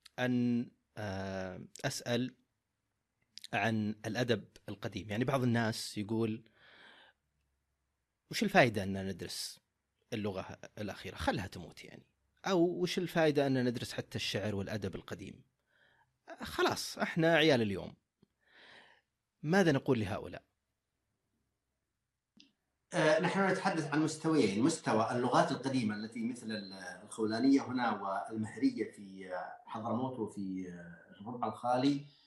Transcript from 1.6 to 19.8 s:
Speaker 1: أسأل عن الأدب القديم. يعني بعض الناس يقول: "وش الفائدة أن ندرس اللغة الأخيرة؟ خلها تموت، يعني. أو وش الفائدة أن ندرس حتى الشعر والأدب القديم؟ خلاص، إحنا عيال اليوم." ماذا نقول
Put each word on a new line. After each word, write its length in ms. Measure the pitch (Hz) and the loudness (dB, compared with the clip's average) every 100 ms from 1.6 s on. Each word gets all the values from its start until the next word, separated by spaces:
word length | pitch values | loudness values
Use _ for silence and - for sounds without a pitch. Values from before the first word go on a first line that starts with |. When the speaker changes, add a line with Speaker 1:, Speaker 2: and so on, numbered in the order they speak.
| - - | -14 -6
Speaker 1:
أسأل 500 | - - - 120 127 - _ _ _ _ _ _ _ _ _ - - | -6 -4 0 0 0 -6 _ _ _ _ _ _ _ _ _ -20 -6
عن 420 | 107 107 110 104 107 113 | 0 2 2 -2 -4 -4
الأدب 380 | 107 120 110 - - - | -2 0 0 -2 -18 -12
القديم. 420 | 104 - - 90 | -8 -8 -8 -4
يعني 140 | 104 | -2
بعض 180 | 127 139 | 0 2
الناس 560 | 123 117 110 - - - | 4 4 2 -2 -6 -6
يقول: 460 | 101 110 113 110 - _ - - - - - _ _ _ _ _ _ _ _ _ _ _ - | -2 0 0 -2 -8 _ -20 -20 -20 -20 -20 _ _ _ _ _ _ _ _ _ _ _ -10
"وش 120 | 151 | -2
الفائدة 400 | 208 190 127 107 | 2 6 6 4
أن 240 | 95 98 95 | -2 -4 -4
ندرس 540 | 87 87 - - - _ _ _ _ - | -6 -8 -8 -10 -12 _ _ _ _ -10
اللغة 460 | 113 104 92 90 - - - | -4 -4 -4 -8 -12 -16 -10
الأخيرة؟ 380 | 104 92 98 - | -8 -8 -10 -4
خلها 300 | - 170 92 | 0 0 -2
تموت، 380 | 98 85 - | -10 -14 -14
يعني. 220 | - - - _ _ _ - | -18 -18 -20 _ _ _ 0
أو 140 | 190 | 4
وش 380 | 175 175 175 196 | 4 4 -2 0
الفائدة 480 | 175 175 160 143 139 | 0 4 4 6 4
أن 180 | 131 | 4
ندرس 280 | 123 120 123 | 2 0 -4
حتى 240 | - - 113 | -8 -6 -4
الشعر 380 | - 104 101 | -2 -2 0
والأدب 400 | 101 95 107 98 | -2 -2 -4 -4
القديم؟ 480 | 87 - 90 92 - - _ _ _ _ _ _ _ - - | -6 -10 -12 -12 -14 -20 _ _ _ _ _ _ _ -18 -12
خلاص، 560 | 226 - 359 113 - - | -10 0 0 0 -4 -4
إحنا 360 | 202 - 160 | -2 2 4
عيال 280 | 165 160 131 | 6 6 6
اليوم." 320 | 107 95 - - _ _ _ _ _ - - - - _ _ _ _ _ | 4 -2 -6 -14 _ _ _ _ _ -20 -20 -20 -20 _ _ _ _ _
ماذا 300 | 147 190 170 | 0 4 6
نقول 280 | 139 | 4